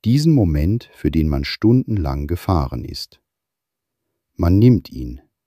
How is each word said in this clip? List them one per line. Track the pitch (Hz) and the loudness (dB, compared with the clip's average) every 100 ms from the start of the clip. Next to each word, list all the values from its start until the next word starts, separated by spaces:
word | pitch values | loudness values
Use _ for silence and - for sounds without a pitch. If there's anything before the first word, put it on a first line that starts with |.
Diesen | 107 135 156 | 2 2 4
Moment, | 147 95 71 80 113 - | 4 2 2 0 -2 -6
für | - - | -6 -2
den | 80 78 | 0 0
man | 69 | -2
stundenlang | 73 - 107 123 - 107 78 69 73 | -6 -2 2 2 0 -4 -4 -4 -6
gefahren | 90 - 87 67 58 | -6 -2 -2 -2 -6
ist. | 58 - - _ _ _ _ _ _ _ _ _ _ _ _ | -10 -14 -16 _ _ _ _ _ _ _ _ _ _ _ _
Man | - 87 95 | -4 0 4
nimmt | 120 110 - | 4 2 -2
ihn. | 65 62 64 _ _ | -12 -12 -12 _ _